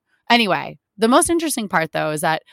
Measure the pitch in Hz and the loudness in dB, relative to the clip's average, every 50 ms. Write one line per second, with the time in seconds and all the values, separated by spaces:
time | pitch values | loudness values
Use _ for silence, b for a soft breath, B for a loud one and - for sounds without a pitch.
0 | _ _ _ _ _ - 240 240 226 190 165 143 143 151 156 - _ _ _ - | _ _ _ _ _ 0 2 2 2 2 0 -2 -4 -8 -16 -18 _ _ _ -2
1 | 214 226 254 311 330 - 339 339 330 311 - 254 220 185 - 170 160 160 - 156 | 0 2 4 4 2 2 0 -2 -2 -2 -4 -6 -6 -2 -2 -2 -2 -2 -4 -4
2 | 156 156 151 151 165 165 160 - - b | -4 -4 -4 -2 -2 -2 -2 -2 -6 b